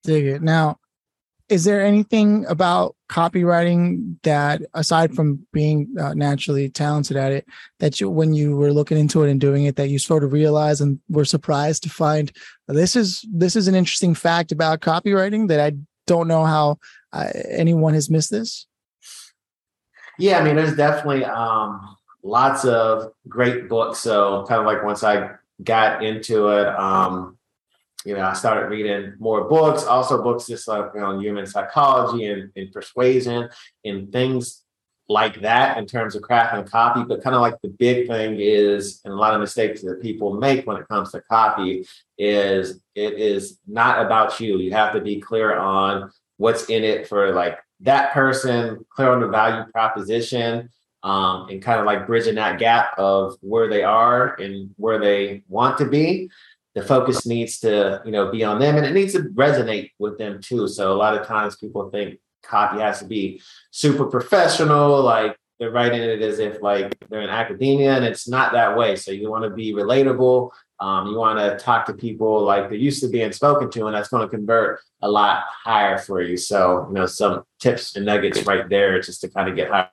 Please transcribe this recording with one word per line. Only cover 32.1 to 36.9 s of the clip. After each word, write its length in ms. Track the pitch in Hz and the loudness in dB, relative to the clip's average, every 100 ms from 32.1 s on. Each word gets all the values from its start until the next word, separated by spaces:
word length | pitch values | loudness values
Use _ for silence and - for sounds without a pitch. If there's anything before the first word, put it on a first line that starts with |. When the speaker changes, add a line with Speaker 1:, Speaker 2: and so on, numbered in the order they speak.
| 117 104 | -4 -6
Speaker 2:
and, 260 | 98 95 - | -8 -10 -14
and 160 | 95 | -14
persuasion 800 | 104 - 123 127 127 123 120 120 - - _ | -14 -12 0 2 2 0 -4 -6 -14 -20 _
and 280 | 107 98 98 | -12 -10 -6
things 520 | 123 127 127 123 - _ _ _ _ _ | -4 -2 -2 -6 -16 _ _ _ _ _
like 320 | 107 110 92 | 0 0 0
that 360 | 104 120 131 117 | 2 4 2 0
in 80 | 101 | -6
terms 300 | 123 107 101 | -6 -6 -8
of 60 | |
crafting 480 | - 120 117 110 98 | 0 2 2 -2 -2
copy. 340 | 113 120 | 0 2